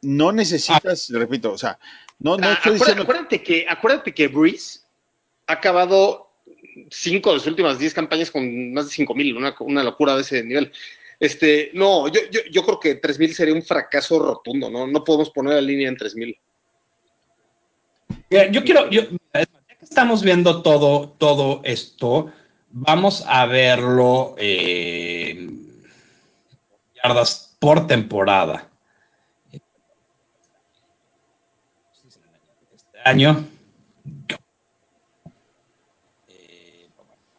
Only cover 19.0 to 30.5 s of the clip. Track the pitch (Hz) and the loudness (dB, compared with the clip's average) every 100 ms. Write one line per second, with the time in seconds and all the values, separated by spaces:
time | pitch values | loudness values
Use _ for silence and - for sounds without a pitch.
19 | 220 180 - 147 165 143 _ _ - - | 0 -10 -8 -4 -4 _ _ _ -4 0
20 | 240 226 190 180 175 170 170 147 143 143 | 2 2 2 4 4 2 2 4 4 0
21 | 147 _ 151 143 139 139 135 113 - - | -4 _ 0 2 0 -2 -6 -8 -10 -6
22 | 120 143 156 - _ _ _ 123 139 165 | -2 -2 -2 -14 _ _ _ -6 0 2
23 | 196 190 - 131 120 127 127 123 123 127 | 2 -2 0 2 2 2 4 2 2 2
24 | 127 127 - - 104 92 87 87 87 85 | 4 2 -2 -4 -2 -2 -2 -2 -4 -6
25 | 87 87 82 85 85 60 - 53 _ _ | -6 -8 -8 -10 -14 -16 -20 -20 _ _
26 | _ _ _ _ _ _ _ _ _ - | _ _ _ _ _ _ _ _ _ -4
27 | 123 120 117 - - _ 147 160 - 120 | 0 2 0 -2 -14 _ 4 4 4 -2
28 | 107 104 95 95 80 - - _ _ _ | 0 -2 2 2 2 -4 -12 _ _ _
29 | _ _ _ _ _ - _ _ _ _ | _ _ _ _ _ -20 _ _ _ _
30 | _ _ _ _ _ | _ _ _ _ _